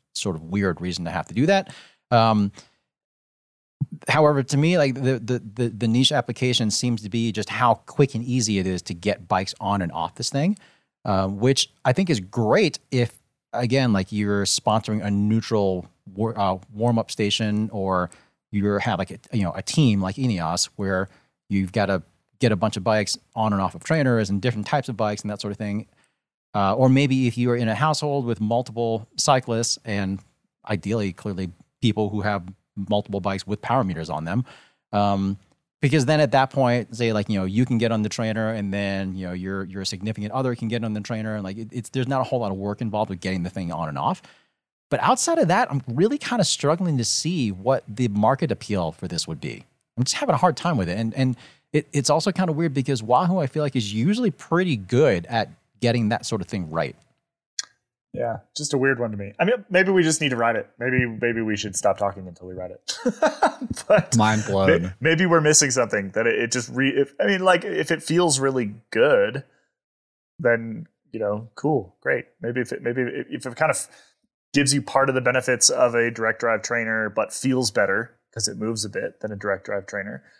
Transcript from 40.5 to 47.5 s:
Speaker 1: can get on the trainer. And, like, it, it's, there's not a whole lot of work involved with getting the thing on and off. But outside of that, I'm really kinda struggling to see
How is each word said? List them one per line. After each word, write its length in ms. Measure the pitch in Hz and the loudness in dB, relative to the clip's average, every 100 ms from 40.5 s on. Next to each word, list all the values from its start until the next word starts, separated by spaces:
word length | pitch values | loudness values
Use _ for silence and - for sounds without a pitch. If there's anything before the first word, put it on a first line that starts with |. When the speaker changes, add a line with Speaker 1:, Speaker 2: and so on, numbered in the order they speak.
Speaker 1:
can 140 | 120 113 | -4 -4
get 140 | 117 | -4
on 80 | 113 | -4
the 60 | 107 | -6
trainer. 340 | 101 113 110 | -6 -6 -6
And, 100 | 107 | -6
like, 120 | 95 101 | -8 -10
it, 100 | 110 | -10
it's, 180 | 123 - | -10 -6
there's 180 | 131 127 | -4 0
not 120 | 135 | 0
a 40 | |
whole 160 | 127 127 | 0 -2
lot 100 | 107 | -2
of 60 | 95 | -4
work 240 | 101 104 | -4 -4
involved 300 | 113 104 107 | -4 -2 -4
with 100 | 92 | -4
getting 220 | 95 95 | -4 -4
the 80 | 87 | -4
thing 200 | 98 87 | -6 -6
on 160 | 80 78 | -6 -6
and 100 | 69 | -4
off. 240 | 98 185 - _ _ _ _ _ _ | -4 -4 -8 _ _ _ _ _ _
But 100 | 139 | 0
outside 380 | 170 254 - 330 | 2 2 2 2
of 100 | 190 | 4
that, 220 | 190 247 | 2 2
I'm 120 | 139 127 | -2 -4
really 320 | 120 208 285 | 0 2 0
kinda 260 | - 247 | -2 0
struggling 540 | 175 - 143 170 180 139 | 0 2 2 2 2 0
to 60 | |
see 480 | 113 - 156 180 113 | 0 -2 -2 0 0